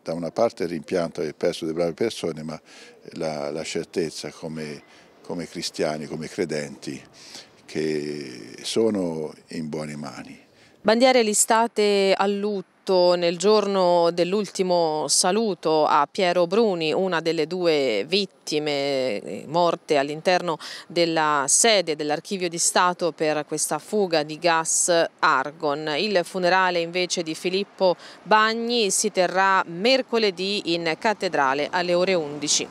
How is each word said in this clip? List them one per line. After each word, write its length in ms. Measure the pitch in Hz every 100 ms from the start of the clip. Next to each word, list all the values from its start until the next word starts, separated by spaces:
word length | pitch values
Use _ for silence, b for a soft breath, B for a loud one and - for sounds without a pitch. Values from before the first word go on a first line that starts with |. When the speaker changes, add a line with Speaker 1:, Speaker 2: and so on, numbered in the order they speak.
Speaker 1:
da 120 | -
una 180 | 82 82
parte 320 | - 113 -
il 60 | 87
rimpianto 520 | 85 73 92 80 -
del 140 | 78 -
perso 280 | 90 85
delle 140 | 82 80
brave 160 | 85
persone, 500 | 80 113 - 87 78
ma 160 | 78 78 B B B B -
la, 360 | - 80 76 71
la 120 | 78
certezza 680 | 78 85 78 98 80 - 76
come, 520 | - 82 80 76 71 - B B _
come 260 | - 87 80
cristiani, 580 | 87 82 - 82 78 73
come 220 | 78 76
credenti, 760 | - 85 78 73 69 78 67 - B B B B B -
che 920 | 76 78 76 73 73 67 - 57 -
sono 720 | - 113 113 104 87 80 76 - _
in 200 | 87 78
buone 260 | 78 76 73
mani. 420 | 73 - - - _ b b b
Speaker 2:
Bandiere 420 | 202 226 262 254
listate 920 | 214 208 - 226 226 - 208 202 196 185
a 120 | 196
lutto 880 | 202 208 196 - _ - 185 180 175
nel 220 | 170 175
giorno 760 | 190 214 202 196 180 175 170
dell'ultimo 960 | 170 175 208 196 - 185 175 165 156 143
saluto 800 | - 185 208 226 175 165 156 151
a 200 | 151 143
Piero 340 | - 180 175 170
Bruni, 460 | 202 233 175 160
una 300 | 127 190 165
delle 260 | 165 165 151
due 560 | 185 170 151 135 104 156
vittime, 1160 | 196 196 _ - 151 151 143 139 135 127 101
eh, 240 | - 98 -
morte 480 | 165 170 170 - 147
all'interno 640 | 143 151 190 180 175 156 B B B
della 580 | 170 165 160 156 147 135
sede 480 | - 233 208 165 151
dell'Archivio 540 | 151 151 - 196 175
di 80 | 170
Stato 560 | - 214 180 175 175
per 320 | 147 156 151 147
questa 340 | 156 - 156
fuga 440 | - 208 190 160
di 140 | 151 156
gas 540 | 170 165 160 - - 170 160 _
argon. 760 | 170 139 139 160 156 143 156 147
Il 220 | 214 190 170
funerale 560 | 190 175 185 185 175
invece 420 | 170 175 180 -
di 100 | 160
Filippo 640 | 160 180 190 202 - 190 170 B B
Bagni 680 | 175 214 220 226 233 240 202
si 180 | - 208
terrà 540 | 185 175 180 196 190 160
mercoledì 1080 | 170 220 262 - 233 214 170 190 202 156
in 200 | 170 165 156
cattedrale 680 | 226 208 190 151 139 143 147
alle 220 | 185 175
ore 200 | 175 185
undici. 540 | 180 147 147 147 - -